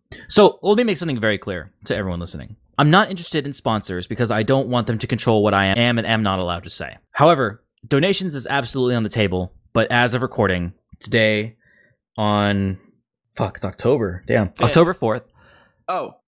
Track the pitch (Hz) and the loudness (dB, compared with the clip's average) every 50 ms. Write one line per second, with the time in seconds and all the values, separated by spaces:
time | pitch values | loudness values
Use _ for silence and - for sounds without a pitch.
0 | _ _ - - - - - 208 202 175 - - - 190 208 226 247 220 180 - | _ _ -20 -20 -6 2 6 6 6 6 4 2 0 0 2 2 2 0 -2 -2
1 | 175 160 131 113 110 110 101 95 - 104 92 85 76 95 _ _ - - - 101 | -4 -4 -4 0 0 0 0 -2 -4 -8 -10 -10 -10 -14 _ _ -8 -6 -4 -4
2 | 98 92 87 85 87 - - 73 64 - - - _ _ _ - 147 147 170 196 | -4 -4 -6 -6 -6 -8 -8 -10 -12 -16 -18 -20 _ _ _ 2 4 4 4 4
3 | 220 - 190 175 170 - - 156 131 143 139 - - 123 110 104 - - 92 90 | 2 0 -4 -10 -10 -6 -4 -4 -4 -4 -10 -6 -4 -2 -2 -2 -4 -6 -8 -8
4 | 87 - 110 - 120 110 107 110 110 110 135 135 135 127 123 120 110 - 113 104 | -8 -8 -4 -4 -2 -2 0 0 0 2 2 0 0 0 -2 -2 0 -2 -2 -4
5 | - - 123 110 - 123 113 107 104 104 101 98 98 95 95 120 117 123 120 117 | -2 -4 -4 -2 2 2 4 4 4 4 4 4 2 2 2 2 2 0 0 0
6 | 104 - 113 110 107 98 95 92 90 87 87 85 87 87 - - 78 60 - - | 0 0 -2 0 0 0 -2 -2 -2 -4 -6 -6 -8 -10 -10 -10 -10 -12 -14 -18
7 | _ _ - - 143 165 170 135 120 101 110 - _ _ _ _ - - 143 139 | _ _ 0 4 4 4 6 4 0 -2 -4 -8 _ _ _ _ -4 0 0 2
8 | 165 196 196 - 185 175 143 135 117 - 139 139 127 - - 135 123 123 123 117 | 2 2 0 -2 -4 -6 -6 -8 -6 -2 -2 -2 -2 -2 -2 -2 0 0 2 0
9 | 110 101 - 117 104 90 92 92 90 - - - _ _ - 117 110 - 120 120 | -2 -2 0 0 0 0 0 -2 -4 -6 -10 -16 _ _ -2 -2 0 2 2 2
10 | 123 120 117 120 131 123 - 127 104 95 90 90 87 87 - _ _ _ - - | 2 2 0 -2 -4 -4 0 0 0 2 0 -2 -4 -6 -8 _ _ _ -18 -16
11 | - 107 117 113 110 107 107 107 107 110 - _ _ _ _ _ _ _ _ _ | -8 -2 0 2 2 2 2 0 -4 -6 -10 _ _ _ _ _ _ _ _ _
12 | _ _ _ 110 107 104 104 104 104 101 101 98 98 95 92 - - _ _ _ | _ _ _ -2 0 0 2 2 2 2 0 0 0 -2 -4 -6 -10 _ _ _
13 | _ _ _ _ _ _ - - 117 92 - - - 95 - - - 117 143 127 | _ _ _ _ _ _ -6 -6 -6 -6 -6 -8 -10 -10 -8 -4 0 0 0 0
14 | 110 92 90 92 - - 117 117 101 90 - - 117 113 - 165 170 170 180 - | -2 -4 -6 -8 -4 -2 0 0 0 -2 -2 -2 -2 2 4 4 4 4 2 -2
15 | - 110 110 - - _ _ _ _ _ _ _ _ _ _ _ _ - 185 170 | -2 -2 -2 -4 -6 _ _ _ _ _ _ _ _ _ _ _ _ -8 -6 -6
16 | 139 - - _ _ | -6 -8 -12 _ _